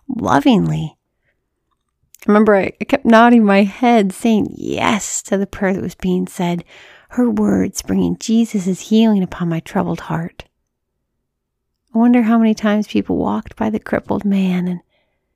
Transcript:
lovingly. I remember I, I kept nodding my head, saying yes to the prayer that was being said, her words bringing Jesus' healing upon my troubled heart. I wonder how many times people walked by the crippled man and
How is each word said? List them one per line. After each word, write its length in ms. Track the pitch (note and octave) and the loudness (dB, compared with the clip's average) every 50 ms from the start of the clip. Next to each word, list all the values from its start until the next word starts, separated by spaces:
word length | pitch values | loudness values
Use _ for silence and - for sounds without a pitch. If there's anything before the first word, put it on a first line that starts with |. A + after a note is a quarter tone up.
| _ | _
lovingly. 880 | - - - - - - C#4 C#4+ C#4+ A#3 F#3 E3+ D#3 D#3 D#3 D#3+ D#3 - _ _ _ _ _ _ _ _ _ _ _ _ _ _ _ _ _ _ _ _ _ _ _ - _ - | -10 -8 -6 -2 0 0 2 2 4 2 2 2 0 -2 -4 -6 -8 -12 _ _ _ _ _ _ _ _ _ _ _ _ _ _ _ _ _ _ _ _ _ _ _ -20 _ -2
I 80 | - | 2
remember 240 | G#3 G#3+ A3 G#3+ G#3 | 2 4 4 4 4
I, 160 | F#3+ F3+ - - _ | 2 0 -2 -6 _
I 60 | - | -4
kept 180 | - - - - | -4 -4 -2 2
nodding 400 | A#3 A3+ A3 A#3 A#3+ A#3+ A#3 G#3+ | 4 6 6 6 6 6 6 4
my 200 | G3+ G3 G3 G#3 | 4 4 4 2
head, 500 | G3 - - B3+ A#3+ A#3+ A3+ G3 F#3+ - | 0 -2 0 2 2 4 4 2 0 -4
saying 360 | - - A#3 A3+ G3+ - - | -4 -2 0 0 0 0 -4
yes 720 | - - - A#1+ C#2 - - - A3+ G3 - - - - - | -6 -10 -8 -6 -4 -4 -2 -2 -2 -2 -4 -6 -10 -10 -6
to 140 | - G#3 | -4 -4
the 100 | G3 G3+ | -4 -4
prayer 260 | - - - G#3 F#3 F#3+ | -6 -6 -4 -2 -2 -2
that 80 | F#3 | -2
was 140 | - F3+ - | -4 -8 -8
being 320 | - - F#3 F3+ F#3 F#3 | -6 -4 -2 -2 -2 -2
said, 360 | - - - F3+ F3 F3 F3 - - - - - - - - _ _ | -6 -6 -6 -4 -4 -4 -6 -8 -12 -20 -20 -20 -20 -20 -20 _ _
her 180 | - B3 B3 | -2 -2 0
words 540 | A#3+ G#3+ G#3+ G#3 G#3 G3 F#3+ F#3 G3+ - - | 0 0 0 0 0 2 0 0 -2 -4 -10
bringing 340 | - - F#3+ G3 F3+ F3 F3+ - | -6 -2 -2 0 0 0 -2 -4
Jesus' 720 | - - A3 A3+ A#3 - - G3+ E3+ F#3+ F#3 - - - | -4 0 0 2 0 0 -2 -4 -2 -2 -4 -4 -2 0
healing 340 | A3 A3 A3+ A3 G#3 G3 F#3 | 2 4 4 4 2 0 0
upon 260 | - - - F3+ E3+ | -4 -6 -6 -4 -4
my 100 | E3 E3 | -4 -6
troubled 420 | - - - G3+ - F3 E3+ - | -8 -6 -4 -4 -4 -2 -6 -8
heart. 420 | - - E3 E3 E3 F3+ - - - _ _ _ _ _ _ _ _ _ _ _ _ _ _ _ _ _ _ _ _ _ _ _ _ _ _ _ _ _ - | -8 -8 -6 -6 -6 -10 -12 -18 -20 _ _ _ _ _ _ _ _ _ _ _ _ _ _ _ _ _ _ _ _ _ _ _ _ _ _ _ _ _ 0
I 20 | |
wonder 240 | A3 A#3 A#3+ A#3+ B3 | 2 4 4 4 4
how 160 | A3+ G#3+ A#3 | 4 4 2
many 160 | A3+ A3+ A3 A3 | 4 4 2 0
times 340 | - - G#3 G#3 G#3+ G#3 | 0 0 0 0 0 -2
people 300 | - - G#3 - - F3+ | -2 -4 -4 -2 -2 -2
walked 380 | - - - G#3 A3 - - - | -2 -2 -2 -4 -6 -8 -10 -10
by 160 | - A3 A3 | -6 -6 -4
the 80 | G#3+ G#3 | -4 -6
crippled 440 | - - - - - - G#3+ G#3 G3+ | -6 -4 -6 -6 -4 -4 -6 -4 -2
man 440 | G3+ G3 G3 F#3+ F#3 F3+ F3+ F3+ | 0 0 0 0 0 0 -2 -2
and 140 | F3+ F3+ F3 - _ _ _ _ _ _ _ _ _ _ | -4 -6 -8 -10 _ _ _ _ _ _ _ _ _ _